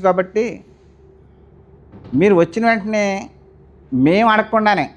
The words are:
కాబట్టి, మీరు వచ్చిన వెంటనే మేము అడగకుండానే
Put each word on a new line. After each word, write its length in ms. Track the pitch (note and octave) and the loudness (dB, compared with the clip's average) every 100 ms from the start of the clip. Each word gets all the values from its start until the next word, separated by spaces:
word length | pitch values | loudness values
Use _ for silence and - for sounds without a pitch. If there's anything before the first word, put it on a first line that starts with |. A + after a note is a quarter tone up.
| F#3 | -2
కాబట్టి, 380 | F3+ F#3 G#3+ A3+ - - _ _ _ - _ _ _ _ - _ - - - - B2+ | 0 -2 -4 -6 -8 -18 _ _ _ -20 _ _ _ _ -20 _ -20 -20 -20 -6 0
మీరు 160 | G3+ F3 | 2 4
వచ్చిన 220 | E3 A3+ A#3 | 2 0 -2
వెంటనే 340 | A3+ G#3 G#3+ G3+ G3 - - - _ - - - B2+ C#3+ | -2 -4 -4 -4 -6 -10 -20 -20 _ -20 -20 -6 0 2
మేము 220 | G3 A3+ | 2 2
అడగకుండానే 540 | G#3+ G#3+ A3 G#3+ F#3 C3+ | 2 0 0 0 0 -4